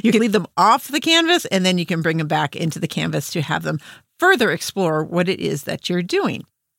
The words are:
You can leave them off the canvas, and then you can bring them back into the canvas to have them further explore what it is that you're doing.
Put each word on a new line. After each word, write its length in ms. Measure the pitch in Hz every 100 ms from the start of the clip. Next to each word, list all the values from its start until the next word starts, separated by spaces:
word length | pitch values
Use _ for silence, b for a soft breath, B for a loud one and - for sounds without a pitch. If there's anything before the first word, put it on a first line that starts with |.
You 80 | 233
can 100 | 220
leave 120 | 226
them 140 | 208 - -
off 320 | 196 254 -
the 100 | 294
canvas, 460 | 320 330 330 349 -
and 200 | 190 185
then 120 | 180
you 80 | 170
can 160 | 165
bring 160 | 165 160
them 100 | 151
back 280 | 156 147 -
into 240 | 165 165
the 80 | 165
canvas 420 | 160 160 151 -
to 100 | 175
have 220 | 151 165
them 160 | 160 156 B B B -
further 320 | 359 320 208
explore 520 | 165 - 196 175 156
what 260 | 156 175 180
it 100 | -
is 240 | 160 151
that 260 | - 160 -
you're 140 | 180
doing. 420 | 180 370 240 - - _ _